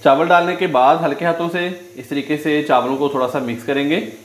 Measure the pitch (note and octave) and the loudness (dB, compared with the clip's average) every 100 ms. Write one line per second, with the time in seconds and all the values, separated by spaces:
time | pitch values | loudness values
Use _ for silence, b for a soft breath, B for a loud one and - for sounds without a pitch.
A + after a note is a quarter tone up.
0 | - C#3 E3+ F3 F3 F3+ F#3 C3+ C3 E3 | 4 4 4 4 4 -2 0 4 4 4
1 | E3 C#3+ E3+ E3 E3+ F3 F3 F3+ - C3 | 0 -2 -2 -2 -4 -4 -6 -8 -16 -20
2 | B2 C#3+ C#3 D3+ D#3 D3+ C#3+ C3 A#2+ C3+ | -8 -6 -4 -4 0 -2 2 0 2 -2
3 | C#3+ B2+ B2+ C#3 B2 A#2 - C#3 C#3+ E3+ | -2 0 -2 -2 -6 -8 -4 -2 0 -2
4 | A3 - | -4 -14